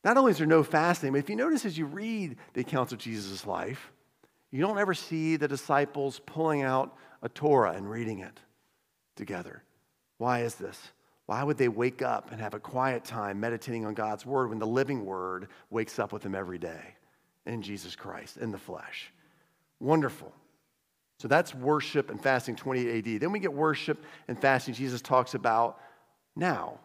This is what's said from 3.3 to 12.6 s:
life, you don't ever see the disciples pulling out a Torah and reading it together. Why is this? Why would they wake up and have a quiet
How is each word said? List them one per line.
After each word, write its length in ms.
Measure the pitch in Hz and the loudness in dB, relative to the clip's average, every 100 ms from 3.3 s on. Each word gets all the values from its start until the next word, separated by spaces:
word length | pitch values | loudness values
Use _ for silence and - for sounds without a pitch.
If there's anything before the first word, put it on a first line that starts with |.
| 98 104 | -8 -6
life, 440 | 90 92 135 - _ _ _ _ _ _ | -4 -4 -8 -14 _ _ _ _ _ _
you 100 | 131 | -2
don't 160 | 185 202 | 0 2
ever 160 | 202 | 2
see 420 | 190 - 160 160 160 | 0 -2 -2 2 2
the 120 | 147 | 2
disciples 760 | 139 - 143 143 143 139 131 - | -2 2 2 2 0 -4 -4 -10
pulling 340 | 156 160 147 | -2 2 2
out 340 | 135 131 135 - - - | 2 2 0 -6 -20 -10
a 60 | 113 | -10
Torah 420 | - 147 139 104 | -2 6 6 6
and 180 | 90 101 | 2 -6
reading 300 | 113 113 101 | -6 -4 -6
it 200 | 92 - _ _ _ _ _ _ _ - | -10 -18 _ _ _ _ _ _ _ -14
together. 480 | 101 92 85 - _ _ _ _ _ _ | -8 -8 -8 -16 _ _ _ _ _ _
Why 220 | 117 120 | 0 0
is 140 | 120 - | -2 -4
this? 240 | 98 - - _ _ _ - | -12 -12 -20 _ _ _ -4
Why 180 | 110 | -2
would 140 | 143 147 | 0 2
they 100 | 123 | 2
wake 360 | 107 123 127 | 4 -2 0
up 280 | 127 113 - | -2 -2 -4
and 80 | 113 | -8
have 140 | 110 | -8
a 60 | |
quiet 440 | 104 | -8